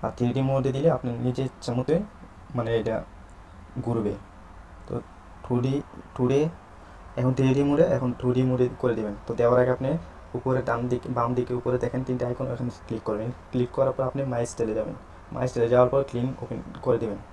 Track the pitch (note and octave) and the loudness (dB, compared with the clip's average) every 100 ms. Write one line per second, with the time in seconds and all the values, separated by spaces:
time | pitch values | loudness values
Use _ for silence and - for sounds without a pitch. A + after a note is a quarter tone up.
0 | G2+ - B2 B2+ C3+ C3+ C3 C3 D#3+ B2 | -6 0 0 2 2 2 2 4 4 4
1 | B2 A#2 A#2+ B2+ C3 - - B2 C3 D#3+ | 0 -2 -2 0 -4 -4 -4 -2 2 2
2 | G#3 - - - - A#2+ A2+ A#2 G2 F#2 | 0 -10 -20 -20 -8 -4 0 0 2 -2
3 | - - - - - - - - A#2+ A#2 | -4 -16 -20 -20 -20 -20 -14 -8 -2 0
4 | G2+ G2 - - - - - - - B2 | 0 -4 -10 -20 -20 -20 -18 -18 -8 -8
5 | - - - - - B2 B2+ C#3 - - | -8 -18 -20 -18 -2 0 2 -2 -4 -14
6 | - - B2 C3+ D#3 E3 - - - - | -16 0 4 4 2 -2 -18 -20 -20 -18
7 | - - B2+ C3 C3 C3 C#3+ D3 - C#3 | -12 0 2 4 4 6 4 6 4 4
8 | B2+ B2 B2+ B2 B2+ B2+ B2 B2 B2+ A2+ | 0 0 2 4 4 4 2 2 0 0
9 | G#2 G#2 - A2+ A#2 B2 B2 B2 B2+ E3 | -2 -6 -8 2 4 6 4 2 0 -2
10 | - - - B2 C3 B2+ B2+ A#2+ B2 B2 | -4 -18 -10 -6 0 0 0 -2 0 -2
11 | - B2 A#2+ B2 B2 B2 B2 B2 B2 B2+ | 0 0 2 0 0 -2 0 0 0 -2
12 | B2+ B2+ B2 B2 C3 A#2+ B2 - - A2+ | -2 -2 -2 -2 -4 -4 -4 -6 -8 -6
13 | A2+ G#2 A2+ B2 - C3 B2 - C3+ B2+ | -4 -4 -4 -8 -6 -2 0 2 0 0
14 | C3 C#3 C3+ A#2+ A#2 - A2+ G#2+ A2 - | -2 -2 -2 -2 -4 -2 -2 0 -4 -6
15 | - - - - C3 B2 A#2 B2 B2 C3+ | -14 -20 -12 -4 -2 2 4 6 6 4
16 | C3+ A#2+ B2+ B2+ - - - - - A#2 | 0 -2 -2 -4 -8 -8 -8 -8 0 2
17 | A2+ G2+ - | 0 -6 -10